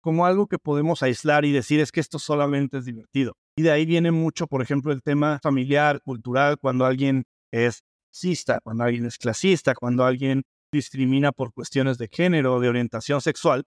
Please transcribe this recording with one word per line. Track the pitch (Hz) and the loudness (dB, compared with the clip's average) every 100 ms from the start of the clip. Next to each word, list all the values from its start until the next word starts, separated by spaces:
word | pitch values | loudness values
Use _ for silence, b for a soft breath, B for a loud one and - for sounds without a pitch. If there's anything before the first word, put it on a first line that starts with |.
como | 165 160 175 | 0 2 4
algo | 190 202 | 2 0
que | 180 | -4
podemos | - 147 156 165 | -2 0 0 0
aislar | 135 120 151 147 147 | 0 0 2 2 4
y | |
decir, | 139 113 151 | 0 2 0
"Es | 147 | 2
que | - | -2
esto | 151 147 | -6 -8
solamente | - 147 143 143 139 139 | -4 -2 0 0 -2 -4
es | 127 | -10
divertido". | 113 - 139 123 - _ - | -14 -6 -2 -2 -4 _ 0
Y | |
de | 160 | 2
ahí | 151 160 | 2 2
viene | 170 170 | 2 2
mucho, | 165 160 - 160 | 2 0 -2 -4
por | 135 | -4
ejemplo, | 127 139 143 | -2 -2 -2
el | 135 | -4
tema | - 143 147 147 | -2 0 0 0
familiar, | 156 135 127 143 147 143 | 0 -2 2 2 2 0
cultural, | - 123 123 127 143 147 | -6 -10 -4 2 2 2
cuando | 135 127 131 | -2 0 0
alguien | 131 139 135 120 _ _ | 2 0 0 -2 _ _
es | 117 120 - _ _ _ | 0 0 0 _ _ _
racista, | - 180 160 - 117 | -6 -4 -4 -2 -2
cuando | - 113 120 | -2 -2 -2
alguien | 120 120 | -2 -6
es | - | -6
clasista, | 120 107 190 175 - 127 | -6 0 2 2 0 -2
cuando | 120 123 127 | -2 0 2
alguien | 131 135 135 - _ _ | 0 0 -2 -4 _ _
discrimina | 147 - 135 131 135 143 | -4 -4 -2 0 2 2
por | - 123 | 0 -8
cuestiones | - - 139 131 123 | -8 -4 0 0 -2
de | 113 | -8
género, | - 180 165 131 127 | 0 2 2 2 2
de | 123 | 2
orientación | 120 120 113 - 143 | 0 -2 -6 -4 -2
sexual | 160 - 165 131 | -2 0 0 0